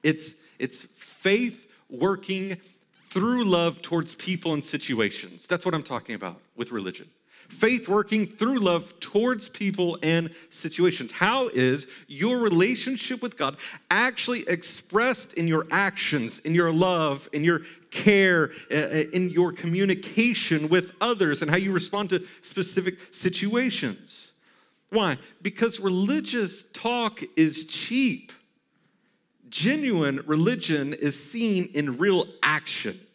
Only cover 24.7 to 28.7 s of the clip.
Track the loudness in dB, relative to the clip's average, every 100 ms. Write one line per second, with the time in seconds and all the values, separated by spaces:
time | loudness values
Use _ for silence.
24.7 | _ _ 0 0 -2 -8 _ -10 -2 -2
25.7 | 0 0 0 2 0 -2 -4 -4 -6 -14
26.7 | -6 -4 -2 -2 -6 -6 2 2 2 -8
27.7 | -8 -2 0 2 0 -10 -20 _ _ _